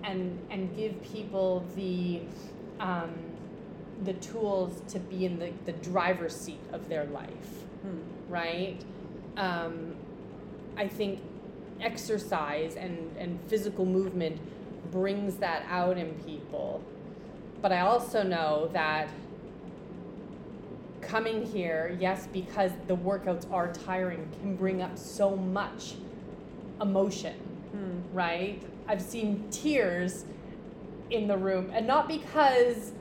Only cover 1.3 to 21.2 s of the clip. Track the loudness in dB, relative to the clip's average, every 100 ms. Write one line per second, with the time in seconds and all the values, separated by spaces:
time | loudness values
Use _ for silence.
1.3 | 2 4 4 0 -4 0 2 2 0 -4
2.3 | -10 -10 -10 -10 -4 0 0 -2 -6 -8
3.3 | -10 -10 -12 -12 -12 -12 -4 -2 -2 -4
4.3 | 0 2 4 2 -2 -6 -6 -4 0 0
5.3 | 0 -4 -4 -6 -6 0 4 4 2 0
6.3 | -4 -8 -10 -8 -8 -2 -2 -2 -4 -8
7.3 | -10 -10 -12 -12 -10 -8 -6 -8 -10 -4
8.3 | -2 0 0 -2 -4 -10 -12 -10 -10 -8
9.3 | 0 0 2 -2 -4 -6 -8 -10 -12 -12
10.3 | -12 -12 -12 -10 -2 -2 0 -2 -2 -8
11.3 | -12 -12 -12 -12 -4 -4 -2 0 0 2
12.3 | 0 2 0 -2 -4 -6 -4 -6 -4 -4
13.3 | -4 2 2 2 2 4 4 4 2 0
14.3 | 0 -8 -10 -10 -10 -4 0 2 2 0
15.3 | 0 0 0 0 2 4 4 0 -4 -8
16.3 | -8 -6 -4 -2 -4 -6 -12 -12 -12 -12
17.3 | -12 -12 0 4 6 8 6 6 2 4
18.3 | 4 4 4 4 4 4 2 0 -6 -12
19.3 | -12 -12 -12 -12 -12 -12 -10 -10 -10 -12
20.3 | -12 -12 -12 -12 -12 -12 -10 -2 0